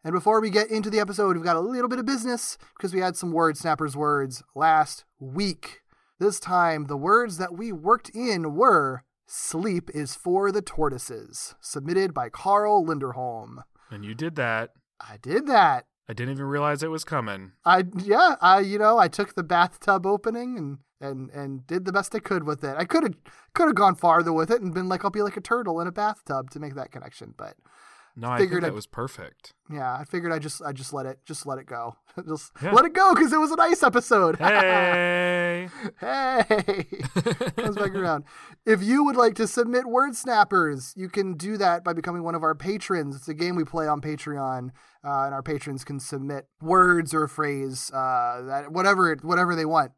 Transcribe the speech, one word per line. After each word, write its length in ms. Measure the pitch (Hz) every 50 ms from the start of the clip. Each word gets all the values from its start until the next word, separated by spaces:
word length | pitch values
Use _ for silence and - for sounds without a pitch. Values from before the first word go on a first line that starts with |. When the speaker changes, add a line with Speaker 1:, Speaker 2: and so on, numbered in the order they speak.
Speaker 1:
And 120 | _ 160 170
before 260 | 180 - 208 220 220
we 80 | 220 214
get 220 | 185 208 214 220
into 180 | 220 220 196 214
the 120 | 208 214
episode, 360 | 208 196 196 190 208 196 180
we've 80 | 170 165
got 120 | 175 170
a 40 | 165
little 300 | 180 226 254 247 247 240
bit 80 | 254 254
of 80 | 233
business 500 | 247 277 240 220 247 240 233 - - - - - _ _
because 200 | - - 185 180
we 60 | 190
had 140 | 185 185 180
some 160 | - 185 175
Word 280 | 160 165 165 160 151 -
Snappers 360 | - 165 151 147 156 147 131
words 480 | 143 151 147 147 143 139 135 123 - - _ _
last 500 | 135 151 160 160 156 151 - - - _ _ _ _
week. 640 | 139 131 131 180 208 190 170 - - - - - _ _ _ _ _ _ _ _
This 220 | 185 208 202 -
time, 460 | - 180 180 175 175 165 160 151 147
the 100 | 135 147
words 400 | 139 143 180 208 233 240 220 175
that 160 | 160 185 175 175 175
we 140 | 226 233
worked 360 | 196 156 156 196 240 247 - - -
in 400 | 220 247 240 208 175 160 156 147
were 500 | 170 233 262 196 160 143 131 131 127 _ _ _ _ _
"Sleep 640 | _ - - - - - 160 190 220 185 170 - -
is 220 | - 151 147 131 -
for 360 | - - 180 180 190 196 202
the 120 | 190 208
tortoises," 960 | 185 - - - 156 143 131 123 - - 120 110 107 110 117 - - - - _
submitted 540 | - - - 143 135 151 175 190 196 185 151
by 160 | 135 123 113
Carl 560 | - - - 196 202 208 208 208 208 202 165
Linderholm. 800 | 160 160 143 135 127 120 131 127 123 117 113 110 117 120 127 123 _ _ _ _ _
Speaker 2:
And 120 | 110 101
you 120 | 101 104 113
did 220 | 120 156 170 160
that. 340 | 147 127 117 113 110 117 - _ _ _ _ _ _
Speaker 1:
I 160 | - - 107 -
did 280 | - 123 165 240 311 285
that. 380 | 262 214 185 156 135 123 - _ _ _ _ -
Speaker 2:
I 40 | 113
didn't 200 | 104 120 131 135
even 120 | 135 139
realize 360 | 139 139 143 147 147 147 139
it 80 | 156 160
was 120 | 160 160 -
coming. 480 | - 160 139 117 104 98 98 95 95 _ _ _
Speaker 1:
I, 200 | 170 180 185 185 180 202 180 190
yeah, 320 | 202 208 269 370 349 285 -
I, 200 | 170 180 190 196
you 180 | 202 190 202 208
know, 180 | 214 214 233
I 120 | 233 185 165
took 260 | - - 202 - -
the 80 | 190
bathtub 640 | 170 151 180 170 175 175 - - - - 196 190 175
opening 500 | 190 208 202 - 226 220 233 247 254 254
and, 220 | 220 156 139 139 135 _ _ _ _
and, 300 | 143 139 139 131 131 -
and 360 | - 143 139 139 135 131 127
did 180 | - 165 185 185
the 80 | 190
best 220 | 185 196 196 - -
I 60 | 220
could 240 | - - 196 175 156
with 180 | 151 151 -
it. 140 | - 139 135 147
I 60 | 180
coulda, 260 | - - 320 320 240 160 _ _ - - - _ _ _
coulda 200 | - 339 311 240
gone 220 | - 208 190 180
farther 360 | - - 170 160 170 170 170
with 180 | 160 160 160 175
it 100 | 233 240
and 100 | 202 185
been 160 | 160 180 185 185
like, 160 | 185 180 -
"I'll 60 | 196
be 100 | 190 214
like 160 | 208 202 -
a 60 | 208
turtle 380 | 185 - 233 247 233 190 165 165
in 80 | 170 180
a 40 |
bathtub" 580 | 175 208 208 214 214 - _ - 143 135 131 131
to 80 | - 143
make 160 | 151 143 135
that 160 | 139 127 -
connection, 420 | - 127 - - - - 110 110 110
but 200 | - 107 104 - _ _ _ _ _ - - - _ _ _ _
Speaker 2:
No, 120 | 120 113 123
I 80 | 123 123
Speaker 1:
figured 240 | 190 185 180 180
Speaker 2:
think 0 |
that 60 | 170 160
Speaker 1:
I'd 60 | 104
Speaker 2:
was 120 | 104 101
perfect. 680 | _ - - 120 135 - - 90 - _ _ _ - _ _ _ -
Speaker 1:
Yeah, 220 | 151 147 131 127
I 120 | 123 131 151
figured 280 | - - 180 170 170
I'd 100 | 165 156
just, 200 | 147 151 - -
I'd 140 | 165 147 143
just 160 | 131 131 131 147
let 100 | 139 131
it, 120 | 131 135 _ _
just 180 | - 156 - -
let 140 | 143 135 135
it 80 | 120
go. 300 | 113 123 120 117 117 113 _ _ _ _
<laughs> 120 | 175 175 160
Just 240 | 156 151 - - _ -
Speaker 2:
Yeah. 80 | 139 180
Speaker 1:
let 140 | 202 240 302
it 100 | 330 330
go 180 | 370 392 381 359
'cause 180 | - 320 254
it 80 | 311 311
was 100 | 311 294
a 60 | 320
nice 260 | 339 339 339 339 -
episode. 560 | 294 247 190 240 - - 240 202 185 165 156 -
<laughs> 60 | 156 185 214 202 190 185 185 180 180
Speaker 2:
Hey. 840 | 175 175 175 175 175 175 175 180 175 180 175 175 175 175 175 180 180 - - 220 - _ _
Speaker 1:
Hey. 840 | - 233 269 277 269 262 262 240 214 - 220 208 180 - 196 196 151 - - - 135 - -
Speaker 2:
<laughs> 420 | 180 - 233 - - 240 180 -
Speaker 1:
Comes 200 | - 240 214 202
back 180 | 208 202 196 190
around. 300 | 196 185 170 156 147 147 - - - - - - _ _
If 160 | 220 220 185
you 220 | 190 214 254 285 294
would 120 | 285 -
like 180 | - 240 453 -
to 100 | - 185
submit 400 | 185 - 247 240 233 240 247 254
word 280 | 247 233 254 269 285 233
snappers, 760 | - - 254 233 208 202 202 196 185 165 151 147 131 127 - -
you 120 | 190 185 180
can 260 | - 208 196 190 180
do 220 | 147 170 202 220
that 280 | 202 202 180 170 175 175
by 80 | 175
becoming 300 | 170 165 156 175 175 175
one 120 | 165 170 165
of 80 | 165
our 120 | 160 156 156
patrons. 600 | 147 - 190 208 208 - - 190 170 151 143 135
It's 120 | 135 - -
a 60 | 151
game 220 | 151 175 180 180
we 80 | 175 156
play 220 | - - 165 156
on 140 | 151 151 147
Patreon, 720 | 139 151 151 143 - 151 147 139 135 131 131 127 123 127 127 _ _ _ _ _ -
uh, 200 | 143 143 135 135
and 100 | 139 139
our 80 | 135
patrons 420 | 135 156 151 139 - 147 139 131 -
can 160 | - 143 139
submit 460 | - - 147 139 135 139 143 135 139 _ _ _
words 540 | 156 160 180 185 180 180 175 170 160 - 160
or 100 | 156 151
a 40 | 143
phrase, 600 | - - 151 143 143 139 135 135 131 127 - -
uh, 500 | 135 131 131 131 127 123 120 120 120 123 127
that, 260 | 131 135 139 143 143
whatever, 440 | 160 180 185 196 202 190 185 165 156 135
whatever 320 | - 160 170 175 180 180 175
they 100 | 165 156
want 280 | 156 165 156 143 127 _